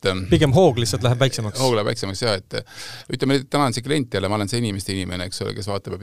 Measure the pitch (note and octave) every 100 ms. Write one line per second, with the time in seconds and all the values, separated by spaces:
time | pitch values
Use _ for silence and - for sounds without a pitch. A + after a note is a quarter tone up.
0 | G2 F#2 F2+ E3 D3 C#3 F3 A#2+ A2+ B2+
1 | A#2+ A#2+ C3+ - G#2 - C3 A2+ A2 A#2
2 | G2 F#2+ A#2+ F#2+ - - - - - -
3 | - C3 C3+ C#3 C#3 D3 C#3 G#2 B2+ D3+
4 | A#2+ G2 G2 G#2+ G2 G2 A2+ G2 G2 F#2+
5 | F2+ F2+ F2+ - G2+ G#2 G2 G2 A2 F#2